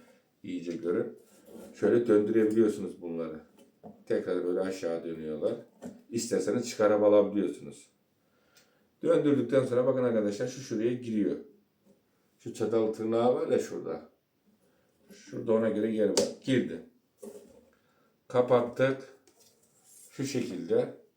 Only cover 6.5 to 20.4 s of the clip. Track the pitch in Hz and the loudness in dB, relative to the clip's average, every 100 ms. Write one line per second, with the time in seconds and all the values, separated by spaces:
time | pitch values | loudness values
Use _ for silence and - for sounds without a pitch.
6.5 | 120 - - 104 104 104 104 101 104 90 | -2 -2 0 2 4 6 6 4 2 -2
7.5 | - 71 - - _ _ _ _ _ _ | -4 -12 -18 -20 _ _ _ _ _ _
8.5 | _ _ _ _ _ 151 160 147 131 117 | _ _ _ _ _ 2 2 4 2 2
9.5 | 135 120 123 135 131 123 110 101 98 123 | 0 2 2 2 2 2 0 0 -2 -6
10.5 | - - 110 117 123 117 107 92 - - | -8 -6 -2 -2 -2 -2 0 0 -2 -8
11.5 | _ _ _ _ _ _ _ _ _ 113 | _ _ _ _ _ _ _ _ _ -12
12.5 | - 104 113 110 - 110 113 123 - - | -4 0 2 0 0 -2 2 2 2 2
13.5 | 120 - 87 82 82 - _ _ _ _ | 0 -2 -6 -8 -10 -12 _ _ _ _
14.5 | _ _ _ _ _ _ - - 117 113 | _ _ _ _ _ _ -20 -14 -6 0
15.5 | 110 110 107 113 107 101 87 - - - | 2 2 0 0 2 2 2 0 -2 0
16.5 | 120 87 82 - _ _ _ - - - | 0 0 -6 -14 _ _ _ -18 -18 -20
17.5 | - _ _ _ _ _ _ - 123 123 | -20 _ _ _ _ _ _ -2 0 4
18.5 | 123 117 - 135 135 - - _ _ _ | 4 2 0 0 0 -8 -20 _ _ _
19.5 | _ _ _ _ - - - 135 127 | _ _ _ _ -20 -16 -8 -4 -4